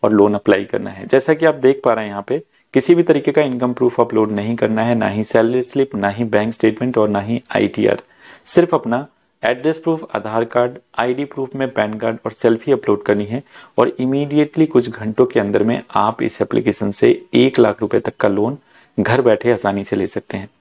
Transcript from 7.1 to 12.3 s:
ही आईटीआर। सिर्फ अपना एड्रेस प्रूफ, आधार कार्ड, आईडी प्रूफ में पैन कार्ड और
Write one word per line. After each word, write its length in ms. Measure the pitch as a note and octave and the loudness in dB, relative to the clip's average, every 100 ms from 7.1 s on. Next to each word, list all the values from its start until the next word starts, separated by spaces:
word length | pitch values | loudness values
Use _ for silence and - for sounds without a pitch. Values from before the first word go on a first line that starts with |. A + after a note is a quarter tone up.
| G2+ | 0
ही 200 | G2+ A#2+ _ | -2 -6 _
आईटीआर। 500 | G#2 G#2 G#2 G#2+ - - _ - - - | 0 0 0 0 -2 -6 _ -20 -20 -2
सिर्फ 300 | - F3 D#3 | 0 2 0
अपना 300 | - A#2+ C#3+ _ _ _ | -2 -4 -6 _ _ _
एड्रेस 340 | A2 B2+ C#3+ D#3+ | -4 -2 -2 -2
प्रूफ, 300 | E3 D#3+ D#3+ G#2+ | -2 -4 -4 -8
आधार 280 | G#2 A2 A#2 | -4 -4 -2
कार्ड, 320 | A#2+ B2 B2 _ - | 0 -2 -4 _ -6
आईडी 260 | A#2+ B2+ C#3+ | -4 -2 -6
प्रूफ 300 | - C3 C#3 | -6 -8 -4
में 120 | C3 | -4
पैन 240 | C3 G#2+ | -2 -4
कार्ड 240 | G#2+ A2+ A2+ | -4 -6 -4
और 60 | A2+ | -10